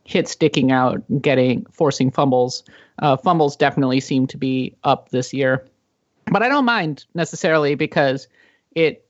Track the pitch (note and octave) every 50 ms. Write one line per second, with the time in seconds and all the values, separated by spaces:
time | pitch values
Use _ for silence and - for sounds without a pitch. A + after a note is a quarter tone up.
0 | _ - - F#3+ - - - - D#3+ D3+ - - - C3 C3 B2+ B2+ B2 - -
1 | - - - C#3+ - D3 C3+ C3 B2+ B2+ A#2+ - - - _ - E3 C#3+ C3+ -
2 | C3 B2+ - - D3 C#3 B2+ B2+ B2 B2+ - - - _ - - - _ - -
3 | - D3 C3+ - - F#3 F3 E3 D3+ C#3+ - - D3+ C#3 - D3 C#3 B2+ B2+ C3+
4 | - - D3 C3 C3 C3+ - - C3+ C3+ C3 C3 B2+ - - _ - C#3+ - -
5 | - - - B2+ B2+ - - C3+ C3+ C3 C3 C3 - _ _ _ _ _ _ _
6 | _ _ _ _ - - F3 G3+ A3 B3+ C#4 D4 C4 A#3+ A#3+ A3 F3 D#3 C#3+ -
7 | - _ - E3+ E3 - - - - F3 D#3+ D#3 D3 C#3+ D3 C#3 D#3 D3 - E3+
8 | C#3+ C3+ C3+ C#3 - _ _ _ _ _ _ _ _ _ - E3 E3 D3 - -
9 | _